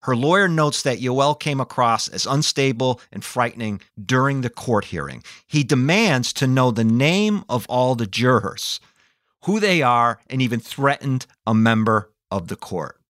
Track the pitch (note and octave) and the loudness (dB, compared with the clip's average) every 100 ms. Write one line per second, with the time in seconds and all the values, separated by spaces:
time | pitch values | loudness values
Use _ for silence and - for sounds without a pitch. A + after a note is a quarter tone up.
0 | - B2 C#3 F#3 G3 D#3+ D3+ - D3 A#2 | -2 0 2 2 2 2 0 0 -4 -2
1 | B2+ B2+ C#3 D3 D#3+ C#3 B2+ - A#2+ A2+ | -2 2 2 0 -4 -4 -4 0 2 2
2 | - F#2 - C#3 D3+ - C3+ A#2+ B2+ B2 | -2 -6 -2 -2 -2 0 0 0 -2 -2
3 | - - - - A#2+ A2+ A2 G2+ _ - | -8 -14 -8 -2 -2 -2 -8 -8 _ -20
4 | F#2+ B2+ C3+ C#3 A#2+ - - A2 - F2 | 0 2 2 0 -4 -6 -2 0 0 -8
5 | C#2+ B1+ - - _ D3+ C3+ C#3+ C3 F#3 | -8 -12 -18 -20 _ 0 2 2 2 2
6 | A3+ C3 B2 - C3 C3 B2+ A2+ A2+ A#2 | 2 2 -2 -2 0 4 2 4 2 4
7 | C#3+ F#3 G#3+ G#3 - B2 G#2 B2 B2+ B2+ | 2 2 0 -2 -2 -6 -2 0 0 0
8 | A2+ F#2+ B2 B2 G2 - - - _ _ | -4 0 2 2 0 -8 -10 -10 _ _
9 | _ _ _ _ - G#3 G#3 F3+ C3 A#2+ | _ _ _ _ -4 -2 2 2 2 2
10 | A#2+ A2+ _ C3 B2+ A#2 - - C#3 C#3+ | 2 -2 _ -2 -2 -2 -6 -2 -2 -2
11 | C#3 C3 - _ - A2 A2+ A2 A2 A2 | -2 -4 -6 _ 0 2 4 2 2 0
12 | G2+ _ _ G2 E2+ B2 - F#2 C#2+ - | -2 _ _ -8 -6 -12 -8 -8 -8 -12
13 | _ | _